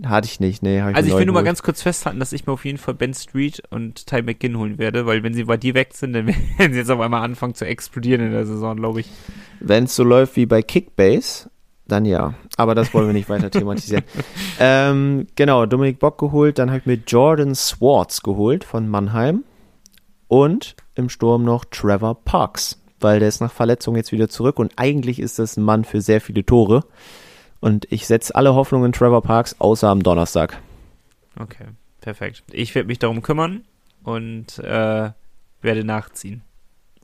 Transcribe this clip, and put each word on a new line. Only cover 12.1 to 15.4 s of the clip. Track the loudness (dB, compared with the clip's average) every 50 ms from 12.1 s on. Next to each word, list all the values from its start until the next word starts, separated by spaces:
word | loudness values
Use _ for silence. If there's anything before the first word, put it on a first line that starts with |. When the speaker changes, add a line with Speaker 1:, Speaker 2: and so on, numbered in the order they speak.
| 0 0 0 -2 -6 -10 -16 -10 -4 0
Speaker 1:
Aber | 0 2 2
das | 2 0 2 2
wollen | 2 2
wir | 2 2
nicht | 0 -2 -2
weiter | -4 -4 -2 -2
thematisieren. | -2 -2 -2 -2 -4 -6 -6 -4 -4 -4 -4 -4
Speaker 2:
<laughs> | -8 -12 -12 -10 -10 -12 -10 -8 -2 0
Speaker 1:
Ähm, | 2 4 4 4 4 2 2 2 2 0 0 -2 -4 -4 0
genau, | 0